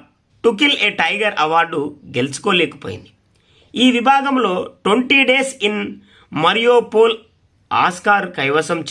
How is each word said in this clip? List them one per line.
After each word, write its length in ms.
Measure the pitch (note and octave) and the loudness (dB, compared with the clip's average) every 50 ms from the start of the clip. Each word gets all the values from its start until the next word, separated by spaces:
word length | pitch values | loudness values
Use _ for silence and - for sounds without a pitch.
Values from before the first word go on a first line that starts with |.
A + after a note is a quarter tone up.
| - _ _ _ _ _ _ _ - | -10 _ _ _ _ _ _ _ -2
To 60 | A3+ | 0
Kill 220 | A3 G3 D4 C#4+ C#4 | 0 2 0 0 0
a 180 | - G3+ G#3 | 0 -2 -2
Tiger 420 | F#3 - E3 E3 F#3+ G3+ A3 G#3 - - | 0 0 -2 -2 -2 -2 -4 -4 -2 -2
అవార్డు 600 | D#3 D#3 E3 E3 E3 E3 E3 D3+ C#3+ D3+ - - - F2 F2+ | -2 2 2 2 0 0 -2 -6 -6 -6 -8 -14 -20 -8 -4
గెలుచుకోలేకపోయింది. 960 | A#2+ B2+ C#3 C3 - - G3+ F#3+ F3+ D#3+ - - - - A#2+ F#2 - - - _ _ _ _ _ _ _ _ _ _ _ _ - | -4 -4 -4 -6 -6 -4 -2 0 0 0 -2 -4 -10 -14 -12 -12 -14 -16 -20 _ _ _ _ _ _ _ _ _ _ _ _ -4
ఈ 160 | - B3 B3+ | 2 2 2
విభాగంలో 840 | A#3 A#3+ G#3+ C4+ C#4 C#4 C4+ C#4+ C4+ C4 A#3 G3 F3+ F#3 - - - _ - | 2 2 2 2 2 2 2 0 -2 0 0 0 -2 -4 -6 -8 -12 _ -2
ట్వంటీ 420 | F#3 G#3 B3 B3+ B3+ C#4+ C#4 C4 | 0 0 0 2 2 2 2 2
Days 440 | A#3 B3+ C4+ C4+ C4+ - - G3 G#3 | 2 2 0 0 -2 -6 -4 -4 -4
in 240 | G#3+ G#3 G3+ G#3 G3+ - _ _ _ _ _ _ - C#3+ | -2 -2 -6 -8 -10 -14 _ _ _ _ _ _ -6 0
Mariupol 760 | D#3+ F3 G3 A3+ A#3 A#3+ B3 A#3+ A3+ - - A3 A3+ A3+ A3+ A3+ - _ _ _ _ _ _ _ _ - G2+ | 0 2 2 2 2 4 4 4 2 2 2 2 2 2 2 -2 -10 _ _ _ _ _ _ _ _ -4 0
ఆస్కార్ 580 | A2+ C#3 F3 F3+ - - G#3 G3+ G3 F#3 F3+ - | 0 0 0 -2 -2 0 2 2 2 0 -4 -6
కైవసం 480 | - C#3 C3+ C#3+ D#3 D#3 D#3 E3+ E3 C#3+ - | -4 -4 0 0 0 0 0 -4 -6 -4 -4